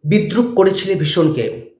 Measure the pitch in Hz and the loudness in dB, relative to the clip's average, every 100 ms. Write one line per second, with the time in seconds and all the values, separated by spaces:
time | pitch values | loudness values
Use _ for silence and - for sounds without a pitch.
0 | 147 208 156 214 240 - 190 190 190 180 | 0 0 0 0 0 2 2 2 -4 -2
1 | 147 180 156 127 107 92 - _ | -2 2 0 0 -4 -6 -16 _